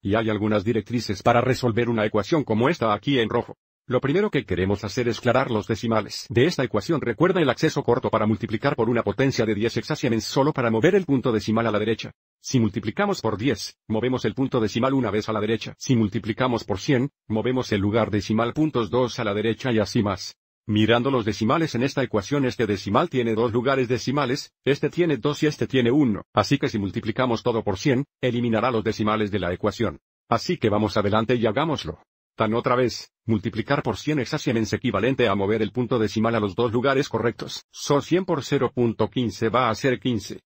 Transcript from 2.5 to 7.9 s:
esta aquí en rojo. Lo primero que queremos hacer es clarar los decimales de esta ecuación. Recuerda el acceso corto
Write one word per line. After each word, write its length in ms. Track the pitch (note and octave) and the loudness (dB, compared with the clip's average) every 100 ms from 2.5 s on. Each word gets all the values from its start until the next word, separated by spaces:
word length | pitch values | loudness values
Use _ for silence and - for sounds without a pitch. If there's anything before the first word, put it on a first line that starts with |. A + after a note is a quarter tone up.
| A2 B2+ | 2 2
esta 240 | F3 A2+ | 2 0
aquí 260 | G#2 - C#3 | 0 0 0
en 100 | A2 | 2
rojo. 280 | A#2+ A2 - _ _ - | 0 -4 -12 _ _ -2
Lo 160 | B2 | 0
primero 280 | C3 D#3 G#3 | 2 0 2
que 140 | D3+ | -2
queremos 400 | A2+ E2+ F#2+ G2+ | -2 0 0 0
hacer 240 | G#2 - A#2+ | -2 -2 -2
es 100 | G#2+ | -2
clarar 320 | B2 A#2+ C3+ | 0 0 2
los 160 | G#2+ G2 | -2 -2
decimales 600 | A2+ A#2 A2 G2+ - - | -4 0 -2 -2 -12 -2
de 160 | A2+ | 2
esta 180 | C#3+ E3+ | 2 2
ecuación. 380 | B2+ G#2+ - D#3+ | -2 -2 -2 -2
Recuerda 400 | A#2+ A2+ F3 F#3 | -2 0 2 4
el 80 | D3 | 2
acceso 340 | A#2 D#3 D3 | 2 0 0
corto 280 | C3 | 0